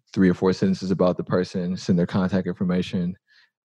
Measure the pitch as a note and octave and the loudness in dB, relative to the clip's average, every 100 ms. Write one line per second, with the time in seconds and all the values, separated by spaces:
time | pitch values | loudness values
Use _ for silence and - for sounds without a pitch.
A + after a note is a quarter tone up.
0 | _ - F#2+ F2 F#2+ F#2 G2 F#2 F#2 F2+ | _ 2 2 4 2 2 0 0 -2 0
1 | F2+ F2 F2+ G2 F2+ F#2+ F2 F#2 - F2+ | 2 0 -2 -2 -2 -4 -4 -4 0 0
2 | F2 G#2 F#2 F#2+ F2+ F2+ F2+ F2+ F2+ F#2+ | 2 0 0 0 -2 -2 -2 0 -2 -2
3 | F2 F#2 _ _ _ _ | -4 -6 _ _ _ _